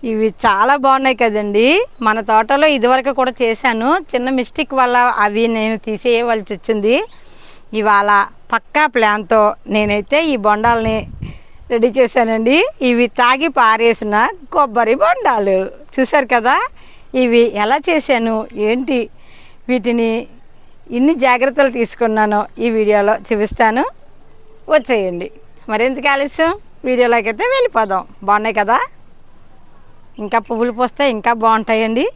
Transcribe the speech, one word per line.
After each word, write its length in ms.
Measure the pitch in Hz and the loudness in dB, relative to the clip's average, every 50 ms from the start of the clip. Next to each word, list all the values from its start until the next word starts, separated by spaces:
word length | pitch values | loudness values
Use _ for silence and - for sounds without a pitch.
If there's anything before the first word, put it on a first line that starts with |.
| - 247 | -6 -4
ఇవి 180 | 220 214 220 220 196 - - | -2 0 0 -2 -2 0 0
చాలా 300 | 233 202 196 214 247 277 285 262 | 2 2 4 4 2 2 2 4
బాగున్నాయి 320 | 269 262 269 269 269 262 - 254 | 2 2 2 2 0 0 2 0
కదండి. 440 | 226 208 214 208 208 202 208 226 254 311 381 480 - - - 240 | 0 0 -2 -4 0 2 2 4 4 4 2 0 -4 -6 -2 0
మన 100 | 220 214 220 214 208 | 0 0 0 0 2
తోటలో 360 | 220 220 226 220 277 277 294 311 294 | 2 2 2 2 2 2 2 2 2
ఇదివరకు 360 | 262 214 240 254 262 247 262 269 247 | 2 2 2 2 2 0 -2 -2 0
కూడా 120 | 262 247 240 - 254 | -2 -2 -2 -2 -2
చేశాను, 460 | 226 226 - - 262 233 220 226 254 311 381 330 - - | -2 -2 -2 -2 -2 -2 0 0 0 0 0 -2 -4 -6
చిన్న 140 | 247 240 254 269 262 | -4 -4 -2 -2 -2
మిస్టేక్ 340 | 247 - - - 311 - 285 262 | -4 -4 -4 -6 -6 -4 0 0
వల్ల 160 | 254 247 247 247 247 247 - - 208 | 0 2 2 2 2 2 2 0 0
అవి 200 | 208 208 214 226 226 226 220 | 0 0 0 0 0 0 -2
నేను 180 | 220 220 220 214 - | -2 -2 -4 -4 -6
తీసేయవలసి 640 | - 214 202 - 247 240 226 240 240 233 220 202 - 214 | -8 -8 -4 -2 0 0 0 0 0 -2 -4 -4 -8 -12
వచ్చింది. 400 | 180 - - 220 214 196 214 240 294 427 466 - - - - - - - - - - - - - 214 | -12 -4 -4 -4 -2 0 2 0 0 0 -4 -12 -20 -20 -20 -20 -20 -20 -20 -20 -20 -20 -10 -6 -4
ఇవాళ 300 | 214 208 208 202 202 208 208 202 202 202 - - - - - | 0 2 2 2 4 2 2 2 0 -2 -6 -20 -10 -6 -6
పక్కా 320 | 226 - - - 294 302 302 - | -6 -6 -4 -2 0 0 0 0
ప్లాన్తో 480 | 254 226 214 208 214 214 - 233 220 208 208 214 - - - 202 | 0 0 0 0 -2 -2 0 2 2 2 2 0 -4 -8 -4 -2
నేనైతే 440 | 214 208 202 208 208 202 - - 294 330 320 285 | -2 0 0 -2 -4 -4 -2 -2 0 0 0 -2
ఈ 40 | 240 202 | 0 0
బొండాలని 520 | 214 208 208 214 233 233 233 220 220 220 220 208 - - - - - - - - - - - - - 254 | 0 0 2 2 0 0 0 0 -2 -2 -4 -6 -8 -12 -14 -14 -14 -14 -16 -20 -20 -20 -20 -10 -4 -2
రెడీ 180 | 233 220 247 202 254 | 0 0 0 2 2
చేశానండి. 580 | 254 233 - 262 233 226 226 220 226 226 269 330 403 539 622 - - 254 | 0 2 2 0 0 0 0 0 2 2 2 2 2 0 -2 -2 0 0
ఇవి 180 | 240 233 247 233 - - 247 | 2 2 2 0 2 0 2
తాగి 280 | 240 254 269 294 330 262 - 247 | 2 2 2 -2 -2 0 2 2
పారేసిన 680 | 220 220 220 226 233 226 - - 214 208 208 226 302 403 370 285 - - | 2 2 2 2 0 0 0 -2 -2 0 0 0 0 -2 -8 -14 -6 0
కొబ్బరి 420 | 349 294 254 214 240 233 220 226 311 - | 0 0 0 2 0 2 2 2 2 2
బొండాలు 560 | 320 359 523 466 330 262 220 208 196 196 185 190 196 - - - - - | 0 0 0 0 0 0 0 0 0 0 0 -2 -4 -10 -16 -20 -12 -4
చూశారు 340 | - 262 - - 302 269 220 254 | -2 -2 0 2 0 0 2 0
కదా. 200 | 240 220 240 277 339 453 523 - - - - - - - - - 262 254 | 0 2 2 0 0 -2 -4 -10 -14 -20 -20 -20 -20 -20 -8 -2 0 0
ఇవి 200 | 247 233 240 233 233 196 202 208 | 2 4 4 4 2 2 -2 0
ఎలా 140 | 214 254 302 294 - | 0 0 -2 0 0
చేశాను, 480 | 339 311 - - 277 233 226 226 220 220 220 - - - 208 214 | -2 -2 0 0 -2 0 0 -2 -4 -4 -6 -8 -8 -4 -2 -2
ఏంటి, 300 | 226 247 262 240 277 247 226 - - - - - - - - - - - - - | -2 -2 -2 -2 -2 -2 -4 -6 -10 -20 -20 -20 -20 -20 -20 -20 -20 -20 -6 -4
వీటిని 420 | 247 254 190 240 233 233 226 226 226 226 - - - - - - - - - - - - - - - | -4 -2 0 -2 -2 0 0 0 -2 -4 -6 -8 -16 -20 -20 -20 -20 -20 -20 -20 -20 -20 -18 -10 -4
ఇన్ని 160 | 240 254 294 330 277 240 | 0 2 2 2 2 2
జాగ్రత్తలు 480 | 262 247 247 240 277 254 254 285 269 240 | 0 2 2 0 -2 0 2 0 0 2
తీసుకున్నానో 640 | 254 233 - - - 233 226 220 220 214 208 208 208 208 - - - 226 | -2 -4 -4 -2 -2 -2 -2 2 0 0 2 0 -2 -2 -4 -6 -4 -4
ఈ 20 | 240 226 | -2 0
వీడియోలో 380 | 220 214 208 208 208 202 202 214 - 196 - | 0 2 2 2 2 2 2 0 -2 -2 -6
చూపిస్తాను, 540 | 233 208 208 208 - - 240 220 220 247 302 508 587 - - - - - - - - - - - - - - - 311 | -4 -2 -2 -4 0 0 0 2 2 0 -2 -4 -6 -12 -20 -20 -20 -20 -20 -20 -20 -20 -20 -20 -20 -20 -6 0 0
వచ్చేయండి. 560 | 311 233 - 262 220 196 185 175 175 185 - - - - - - - - - | 0 2 2 -2 -2 0 -2 -4 -6 -10 -12 -14 -18 -20 -20 -20 -20 -10 -6
మరెందుకు 380 | 214 214 226 254 262 269 294 294 277 | -2 0 0 0 -2 -2 -2 0 0
ఆలస్యం, 360 | 277 277 285 - - 320 330 359 415 - - - - - 262 | 0 -2 -4 -2 -2 0 0 0 -4 -10 -20 -20 -10 -4 -4
వీడియోలోకి 400 | 254 240 247 240 233 233 208 214 | 0 2 2 2 2 0 0 -2
అయితే 140 | 226 214 403 494 523 | -4 -4 -2 -2 0
వెళ్ళిపోదాం. 480 | 539 508 453 - 240 220 202 196 190 175 - - - - | 0 0 0 0 0 -2 0 -2 -6 -6 -8 -18 -12 -2
బాగున్నాయి 300 | 190 202 208 214 220 214 214 | 0 0 0 0 -2 -2 -2
కదా, 180 | 208 196 226 - 466 554 - - - - - - - - - - - - - - - - - - - - - - - - - - 214 | 0 0 0 -2 -2 -4 -10 -20 -20 -20 -20 -20 -20 -20 -20 -20 -20 -20 -20 -20 -20 -20 -20 -20 -20 -20 -20 -20 -20 -20 -16 -14 -10
ఇంకా 140 | 202 180 233 214 - | -2 -2 -2 -2 -2
పువ్వులు 260 | 226 220 233 247 233 220 | -4 -2 -2 -4 -2 -2
పూస్తే 280 | 254 240 - - 277 277 233 | -4 -4 -2 -2 -2 0 0
ఇంకా 180 | 214 196 233 240 226 214 | -2 -2 -2 -2 2 2
బాగుంటాయండి. 640 | 226 226 220 220 - 226 220 226 220 220 233 302 453 - | 2 2 2 0 0 0 0 0 0 0 -2 -2 -2 -4